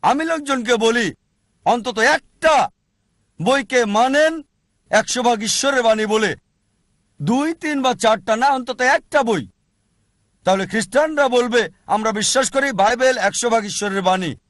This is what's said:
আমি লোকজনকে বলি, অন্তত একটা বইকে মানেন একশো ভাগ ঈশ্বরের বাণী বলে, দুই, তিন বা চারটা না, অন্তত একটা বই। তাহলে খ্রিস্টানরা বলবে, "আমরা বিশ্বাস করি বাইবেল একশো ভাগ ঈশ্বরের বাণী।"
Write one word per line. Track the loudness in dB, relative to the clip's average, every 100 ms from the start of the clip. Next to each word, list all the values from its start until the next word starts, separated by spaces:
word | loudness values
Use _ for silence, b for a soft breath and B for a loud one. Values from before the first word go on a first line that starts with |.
আমি | 0 0
লোকজনকে | -2 -4 -2 -4 0 2
বলি, | 2 2 -2 -6 _ _ _ _
অন্তত | -2 0 -2 0
একটা | 2 0 _ _ 2 4 2 _ _ _ _ _ _ _
বইকে | 0 0 0 0
মানেন | 0 2 2 2 2 0 -12 _ _ _ _
একশো | -2 0 -2
ভাগ | 0 0
ঈশ্বরের | -2 -2 0 0
বাণী | 2 0 0
বলে, | 0 0 -4 _ _ _ _ _ _ _ _
দুই, | -2 0 -2
তিন | -4 -6 -2
বা | -2
চারটা | 0 0 0 -2 0
না, | 0
অন্তত | 0 -4 -2
একটা | 0 0 _ -2
বই। | 0 -2 -6 _ _ _ _ _ _ _ _ _
তাহলে | -2 -2 -2
খ্রিস্টানরা | -4 0 0 0 0 0
বলবে, | 2 2 0 -2 _ -4
"আমরা | -2 -2
বিশ্বাস | -2 -2 0 0
করি | 0 -2
বাইবেল | 0 0 2 0 2
একশো | -2 -2 0
ভাগ | -2
ঈশ্বরের | -2 -6 -4 -2
বাণী।" | 0 -2 -4 -8